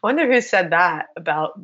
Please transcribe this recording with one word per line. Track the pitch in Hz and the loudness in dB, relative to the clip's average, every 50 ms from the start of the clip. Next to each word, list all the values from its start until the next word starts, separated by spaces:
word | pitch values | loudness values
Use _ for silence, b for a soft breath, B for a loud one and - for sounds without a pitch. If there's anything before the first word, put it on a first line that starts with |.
wonder | - 226 277 330 311 247 | -4 -2 0 0 2 2
who | 254 247 | 2 2
said | 240 - 214 190 180 160 | 2 2 0 0 0 2
that | 165 170 180 170 156 156 - - - | 2 2 2 2 0 -4 -8 -10 -14
about | 170 160 165 151 156 156 - - 196 | -8 -4 -4 -2 -2 -4 -4 -6 -12